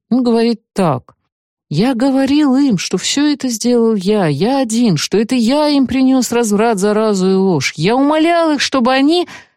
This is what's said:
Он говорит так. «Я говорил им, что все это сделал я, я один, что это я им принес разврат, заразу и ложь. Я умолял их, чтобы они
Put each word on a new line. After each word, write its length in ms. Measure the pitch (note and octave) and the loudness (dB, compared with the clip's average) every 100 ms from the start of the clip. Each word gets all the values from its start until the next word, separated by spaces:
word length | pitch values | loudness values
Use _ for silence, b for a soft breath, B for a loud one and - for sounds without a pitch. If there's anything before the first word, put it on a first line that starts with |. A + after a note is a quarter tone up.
| _ | _
Он 120 | A#3+ | -2
говорит 380 | B3 A#3 A#3 A3+ _ | 2 2 0 -2 _
так. 420 | - F3+ B2+ - _ _ _ _ _ _ | -2 -2 -2 -8 _ _ _ _ _ _
«Я 240 | D3 A#3 B3 | -2 0 0
говорил 600 | C4+ C4 C4+ C#4+ D4 B3+ | 0 0 0 2 2 2
им, 220 | C#4+ F#3+ | 2 0
что 200 | - F#3 | -2 -6
все 340 | - - D4 | -4 -2 -2
это 160 | D4 C4 | -2 -6
сделал 480 | A3 A#3+ A#3+ A3+ G#3+ | -4 0 0 2 0
я, 320 | F3+ G#3+ E3+ | 0 0 0
я 320 | C#3 G3 C#4 | 0 0 0
один, 380 | C4 A3 A#3+ D3+ | -2 0 0 0
что 200 | - F#3+ | 0 -2
это 180 | A3+ C4 | 0 0
я 340 | A3+ C#4+ D4+ | 0 2 2
им 180 | C#4+ B3+ | 0 0
принес 440 | B3 C4 C4 B3 | 0 2 2 0
разврат, 460 | A#3+ A#3 G3+ A3+ G#3 | -2 0 0 0 0
заразу 520 | G3+ G#3+ A3 G3+ F#3 | 0 0 0 0 0
и 40 | |
ложь. 400 | F#3+ F#3+ D#3+ C3 - | 2 2 0 -4 -4
Я 180 | E3 B3 | -2 0
умолял 560 | C#4 D#4 D#4+ E4+ E4 | 2 2 2 2 0
их, 100 | D4 | -2
чтобы 300 | - C4+ A#3 | -2 0 0
они 360 | C4 C#4 F4 E4+ B B | 2 2 0 -2 B B